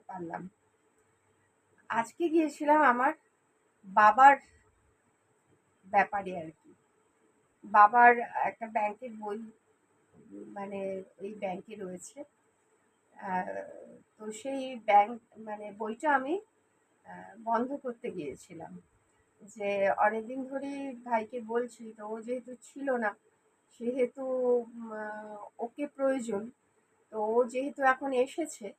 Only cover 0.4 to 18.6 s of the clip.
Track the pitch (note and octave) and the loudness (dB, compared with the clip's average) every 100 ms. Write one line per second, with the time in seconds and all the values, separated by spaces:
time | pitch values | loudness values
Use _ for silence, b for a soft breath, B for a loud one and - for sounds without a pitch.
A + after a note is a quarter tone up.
0.4 | F3+ - _ _ _ _ _ _ _ _ | -12 -18 _ _ _ _ _ _ _ _
1.4 | _ _ _ _ _ A3+ A3+ - E4+ E4 | _ _ _ _ _ -4 -4 -2 2 2
2.4 | D4+ - D4 D4+ C#4 A#3+ C4+ D#4 _ _ | 2 0 4 6 6 4 0 -2 _ _
3.4 | _ _ _ _ G3 G3+ G#3+ G#3+ C#4 C4+ | _ _ _ _ -2 6 8 10 10 10
4.4 | - _ _ _ _ _ _ _ _ _ | 0 _ _ _ _ _ _ _ _ _
5.4 | _ _ _ _ F#3+ G3+ F#3+ G3+ F#3 F#3 | _ _ _ _ 0 2 2 -2 -6 -10
6.4 | D#3+ - - - _ _ _ _ _ _ | -12 -16 -20 -20 _ _ _ _ _ _
7.4 | _ _ G3+ G#3 G#3 A#3+ A#3+ A#3+ A#3 B2 | _ _ 2 8 8 10 8 8 0 -2
8.4 | E3+ - A3+ A3 G#3 G#3 B3+ A3 G#3 G#3+ | -4 -4 -6 -4 -4 -6 -14 -12 -10 -8
9.4 | A3 - _ _ _ _ _ - - G3+ | -10 -20 _ _ _ _ _ -20 -20 -20
10.4 | G#3 G3+ G3+ G3 G3 F#3+ F#3+ _ G3+ G#3+ | -16 -14 -10 -8 -6 -8 -12 _ -14 -8
11.4 | G3 F#3 G#3+ G#3 F#3 F3+ - C#4 D4 _ | -8 -8 -12 -14 -12 -12 -16 -18 -20 _
12.4 | _ _ _ _ _ _ _ - G3+ F#3 | _ _ _ _ _ _ _ -14 -6 -4
13.4 | F#3+ G3 - - - A#3+ _ _ G#3+ G#3+ | -4 -8 -12 -16 -20 -20 _ _ -14 -10
14.4 | C4+ C4+ C4 B3 A3 G#3 G#3 A#3 _ - | -8 -6 -8 -6 4 6 6 -2 _ -20
15.4 | G#3+ G#3+ G#3 G3+ A3 A3+ D#4 C4+ C4 F#4+ | -14 -12 -14 -10 -10 -4 0 2 0 -6
16.4 | - _ _ _ _ _ F#3 F3+ F#3 G3 | -6 _ _ _ _ _ -20 -20 -20 -12
17.4 | A3 A3+ B3+ C#4+ C4 A#3 A#3 F3+ C#3+ - | -2 -2 -2 -6 -10 -8 -10 -8 -10 -12
18.4 | - E3 | -18 -18